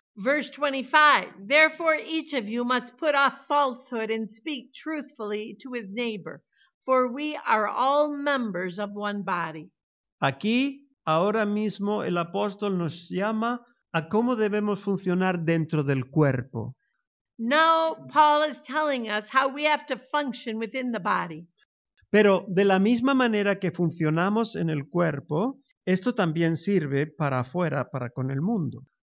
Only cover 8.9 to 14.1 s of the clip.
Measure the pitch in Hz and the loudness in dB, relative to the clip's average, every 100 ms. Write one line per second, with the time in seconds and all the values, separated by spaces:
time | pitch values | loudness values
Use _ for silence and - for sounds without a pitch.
8.9 | 208 208 202 175 175 165 156 151 _ _ | -6 -6 -4 -4 -4 -4 -8 -14 _ _
9.9 | _ _ - 139 135 208 240 277 277 _ | _ _ -2 -2 0 0 2 0 -4 _
10.9 | _ - 156 196 214 208 208 214 196 202 | _ 0 2 2 2 0 0 -2 -2 -2
11.9 | 208 180 175 170 190 208 202 208 185 165 | -2 0 -2 -2 -2 -4 -2 -2 -2 -2
12.9 | 170 - 180 208 220 233 247 _ _ _ | -6 -8 -4 -2 -2 -2 -4 _ _ _
13.9 | 165 160 | -6 -2